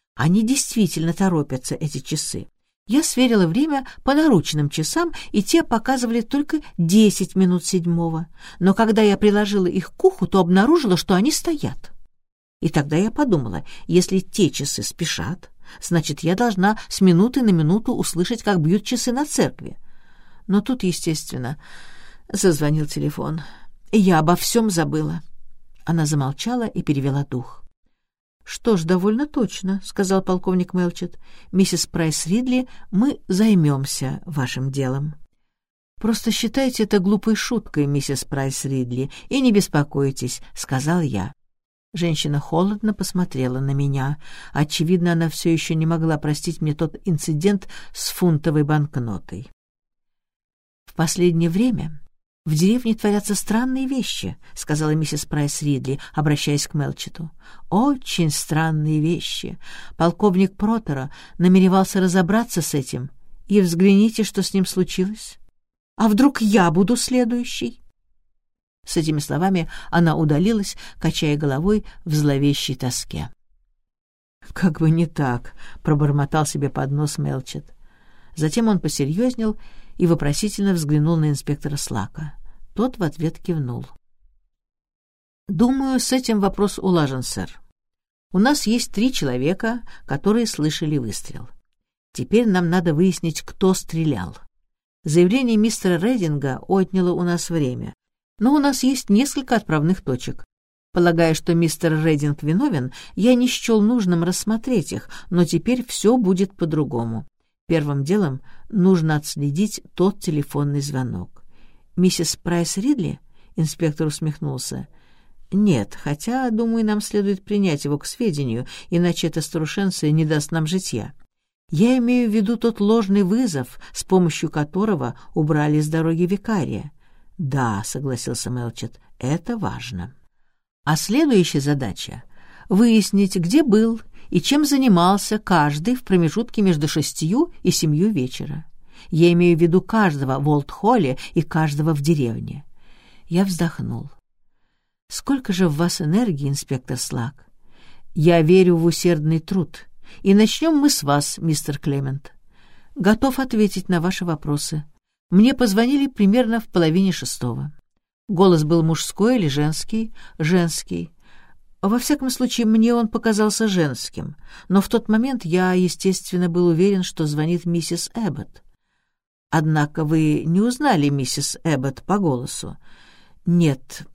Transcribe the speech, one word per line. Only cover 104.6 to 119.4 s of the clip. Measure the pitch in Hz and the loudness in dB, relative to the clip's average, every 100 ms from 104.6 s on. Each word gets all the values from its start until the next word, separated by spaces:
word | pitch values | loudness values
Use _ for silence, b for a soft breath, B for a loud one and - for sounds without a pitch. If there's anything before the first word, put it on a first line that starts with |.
| 262 226 143 | -2 -2 -2
их, | - - B B | -8 -12 B B
но | 175 | 0
теперь | 170 165 226 247 - | 2 0 0 -2 -2
всё | - 208 254 | 0 2 4
будет | 185 185 196 - | 4 2 0 -4
по-другому. | 165 156 143 117 117 113 - _ _ _ - | -4 -2 -2 -4 -4 -6 -10 _ _ _ -2
Первым | 165 147 139 | 0 0 -2
делом | 139 208 160 131 b b b | 0 0 0 -4 b b b
нужно | 208 185 180 160 151 | 2 4 4 2 0
отследить | - 151 143 147 208 - - | -2 -4 -2 -2 -2 -4 -10
тот | - 185 - | -2 -2 -2
телефонный | - 151 143 143 143 143 | -4 -4 -4 -4 -2 -2
звонок". | 143 131 123 90 - - - - - - _ - | -4 -4 -4 -6 -10 -16 -20 -20 -20 -20 _ 0
"Миссис | 180 - 160 - | 2 2 -2 -4
Прайс | - 175 170 196 | -4 -2 -2 -2
Ридли?" — | 254 269 147 139 - - - - | 0 0 -2 -6 -14 -20 -10 -4
инспектор | 156 - 165 147 156 | -2 0 -2 -2 -4
усмехнулся. | - 156 147 147 131 - 127 - - _ - - - - | -4 -6 -6 -6 -6 -8 -10 -12 -18 _ -20 -20 -20 -4
"Нет, | 196 208 127 98 - | 2 4 2 0 -6
хотя, | 143 147 - 254 254 | -6 -4 -2 -2 0
думаю, | 220 233 226 | 0 0 0
нам | 214 208 | 0 0
следует | - 208 202 190 | -2 -2 0 -2
принять | - 208 190 147 143 | -2 0 2 0 -2
его | 147 | -4
к | - | -4
сведению, | - 233 147 131 113 - B B | -4 -2 0 -2 -4 -8 B B
иначе | 170 175 170 165 | 0 2 0 -2
эта | 165 | -2